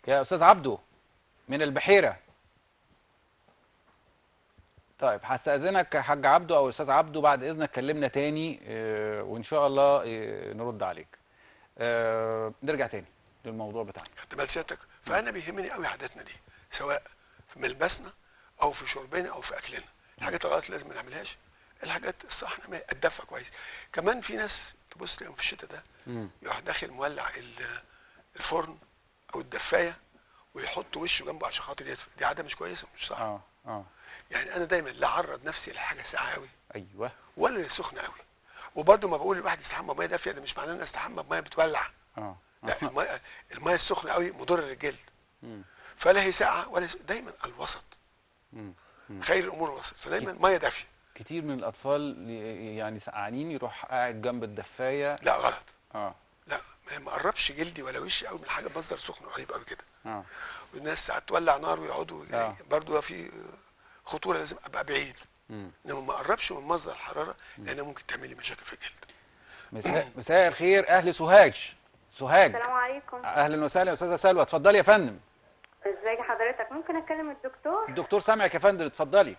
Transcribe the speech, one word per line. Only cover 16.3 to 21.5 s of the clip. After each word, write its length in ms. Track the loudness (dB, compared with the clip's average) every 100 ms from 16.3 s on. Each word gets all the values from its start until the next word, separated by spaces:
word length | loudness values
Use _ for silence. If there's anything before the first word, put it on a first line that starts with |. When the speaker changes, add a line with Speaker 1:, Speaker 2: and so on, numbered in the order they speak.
| -20 -20 -20 _
Speaker 2:
سواء 320 | -6 -2 -2 -4 -20 _ -20 _
في 60 | -6
ملبسنا 540 | -6 -2 0 0 -4 -20 _ _ -20 -2
أو 100 | -2
في 160 | 0 -8
شربنا 400 | -8 -4 -6 -4
أو 120 | -8
في 160 | -8 -8
أكلنا. 260 | -10 -12 -16 _ _ -10
الحاجات 280 | -6 -4
الغلط 240 | 0 0 -2
لازم 180 | -12 -10
ما 60 |
نعملهاش. 440 | -14 -12 -12 -12 -14 _